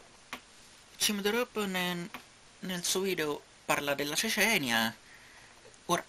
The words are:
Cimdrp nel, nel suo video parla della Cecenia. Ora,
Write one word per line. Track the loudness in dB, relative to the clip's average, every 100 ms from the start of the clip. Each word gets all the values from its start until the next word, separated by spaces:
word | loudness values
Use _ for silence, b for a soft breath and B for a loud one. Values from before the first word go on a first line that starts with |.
| -20 -20 -16 -16 -16 -20 -20 -20 -18 -4
Cimdrp | -2 0 0 0 -2 -4 -4
nel, | -2 -2 -4 -8 -14 -20 -20 -20 -14
nel | -10 -6
suo | -2 0
video | 0 0 -2 -4 -10 -6 0
parla | 0 2 0
della | 0 -2
Cecenia. | 0 2 4 4 4 4 2 -2 B B B B B B -20 -10 -2
Ora, | -2